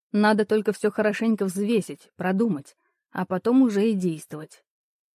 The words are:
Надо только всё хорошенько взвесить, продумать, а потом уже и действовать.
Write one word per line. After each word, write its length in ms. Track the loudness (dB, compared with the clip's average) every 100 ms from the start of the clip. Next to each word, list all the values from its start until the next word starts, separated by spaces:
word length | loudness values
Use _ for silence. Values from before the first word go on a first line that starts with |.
| _
Надо 340 | 2 4 2 2
только 260 | 0 0
всё 180 | -2 -2
хорошенько 540 | 0 -2 0 -2 0
взвесить, 680 | -2 -2 0 0 -2 -10 _ -6
продумать, 580 | -2 0 0 -2 -8 _ _ _ _
а 160 | -8 -4
потом 360 | -2 2 4
уже 280 | 4 2 0
и 40 |
действовать. 720 | 0 -2 -4 -10 -16 -16 -20 _ _ _ _ _